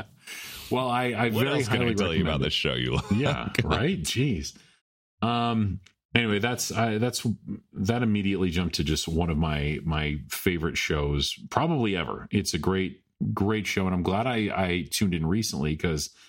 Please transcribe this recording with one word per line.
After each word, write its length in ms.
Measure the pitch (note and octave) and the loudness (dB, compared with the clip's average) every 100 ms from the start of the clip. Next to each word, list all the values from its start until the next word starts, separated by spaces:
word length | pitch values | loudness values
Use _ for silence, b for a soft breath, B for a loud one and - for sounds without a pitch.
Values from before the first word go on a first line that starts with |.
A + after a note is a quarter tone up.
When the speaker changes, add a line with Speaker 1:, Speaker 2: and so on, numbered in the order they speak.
| - - B B B B - | -14 -16 B B B B -2
Speaker 1:
Well, 200 | B2 B2+ | 0 2
I, 240 | B2 B2+ | 2 2
I 160 | A2+ A#2+ | 2 2
Speaker 2:
What 140 | A2 | 4
Speaker 1:
very 140 | C3+ D3 | 2 2
Speaker 2:
else 100 | A#2+ | 2
can 80 | - | 2
I 80 | |
Speaker 1:
highly 100 | A#2+ | 2
Speaker 2:
tell 180 | G#2+ F#2 | 2 2
you 100 | D#2+ | 2
about 180 | E2+ D2+ | 2 2
Speaker 1:
recommend 20 | |
it. 20 | D2+ | 0
Speaker 2:
this 60 | |
show 220 | - D2+ | 0 0
you 200 | B1 B1 B1 | 0 0 -2
love? 160 | - | 0
Speaker 1:
Yeah, 380 | G2+ C#3 - A#1 | 0 2 0 -2
Speaker 2:
<laughs> 20 | |
God. 160 | - - | -2 0
Speaker 1:
right? 300 | D#2+ C#3 F#3+ | 2 0 0
Jeez. 500 | D2+ - C#3+ F2+ C#2+ - B B _ _ _ _ | -2 0 0 0 -4 -12 B B _ _ _ _
Um, 560 | A2+ A#2+ A#2 A2+ G#2 F#2+ - _ _ | -2 0 0 2 0 -2 -8 _ _
anyway, 280 | A#2 A2+ G#2 | 0 2 2
that's, 320 | A#2 A#2+ - | 0 -2 -2
I, 260 | A2 A2+ G#2+ | 0 0 2
that's, 260 | B2 - A#2+ F#2+ - G2+ - | 0 0 -2 -2 -6 -10 -10
that 280 | - G2 A#2+ | -4 0 2
immediately 480 | A#2+ G#2 G2 F#2+ F#2 | 2 2 0 2 2
jumped 240 | E2+ E2+ - | 2 0 0
to 80 | |
just 220 | D2+ D#2 - | 0 0 0
one 240 | E2 E2+ | 0 0
of 60 | D2+ | 0
my, 400 | D#2+ D2+ D2 D2+ | 0 0 -2 -2
my 320 | D#2+ D#2 D2+ D2 - | -2 -2 -2 -4 -8
favorite 480 | - F#2+ F2 D#2+ - | -4 -2 0 -2 -2
shows 640 | - D#2 C#2+ D2 C#2 - - | -2 0 0 0 -2 -6 -4
probably 460 | - D#3+ D#3 A2 F#2 | 0 2 2 2 2
ever. 300 | C2 G1+ - | 0 -4 -4
It's 200 | G2+ F#2 | -2 0
a 60 | F2 | 0
great, 440 | E2 F#2+ F#2 - _ _ G#2 | 0 2 0 -6 _ _ -4
great 360 | G#2+ G2+ A2 F#2+ | 0 2 0 0
show, 180 | - F#2+ | -2 0
and 80 | |
I'm 80 | F#2 | 0
glad 240 | F2 G2 B2 | 0 0 0
I, 100 | A#2 G#2 | 0 0
I 360 | - F#2 F2 - | 0 0 0 -2
tuned 240 | - G#2 | 0 0
in 100 | E2+ D#2+ | 2 0
recently 500 | G#2 A2 C#2+ D2+ D#2+ | 0 0 -2 -2 0
'cause, 340 | F2 D#2 - B | -2 -2 -4 B